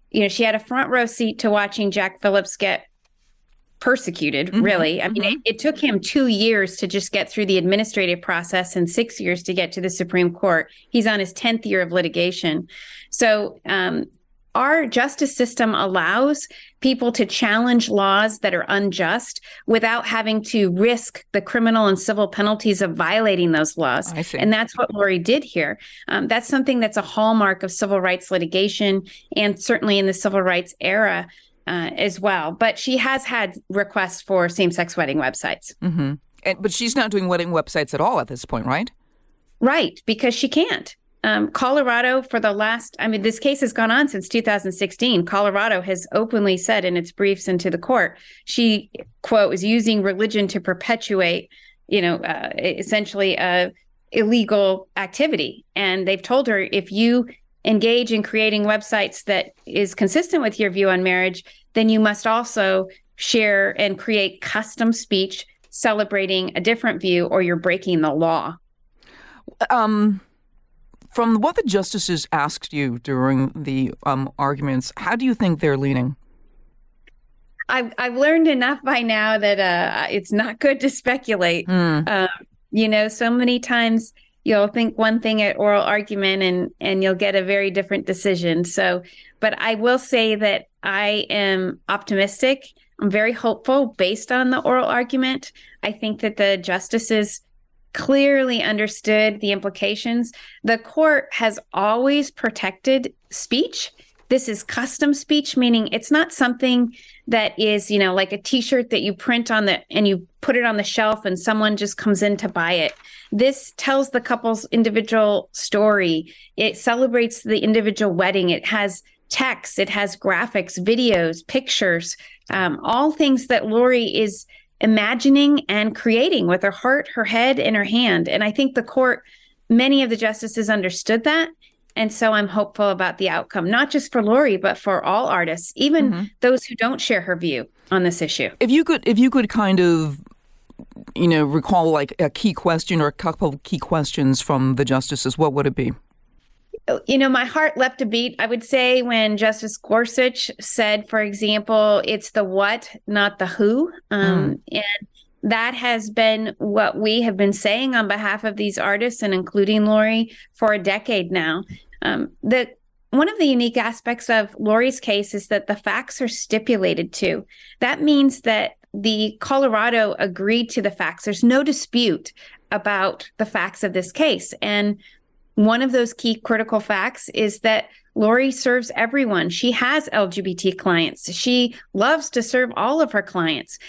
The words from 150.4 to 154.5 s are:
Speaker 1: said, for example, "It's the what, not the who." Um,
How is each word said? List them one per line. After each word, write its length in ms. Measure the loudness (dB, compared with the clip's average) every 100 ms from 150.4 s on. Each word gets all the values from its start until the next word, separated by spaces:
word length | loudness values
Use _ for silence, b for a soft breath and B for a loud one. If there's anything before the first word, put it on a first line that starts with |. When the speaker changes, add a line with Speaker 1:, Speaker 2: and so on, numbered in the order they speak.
| -6 -6
Speaker 1:
said, 480 | -4 0 2 0 -2
for 140 | -2
example, 800 | -2 -2 -2 -2 2 2 4 4
"It's 280 | 2 -4 -2
the 120 | -2
what, 500 | 0 0 0 -2 -8 -16 -4
not 320 | 0 0 0
the 60 | -4
who." 440 | 2 2 2 0 -4 _
Um, 440 | 0 2 2 0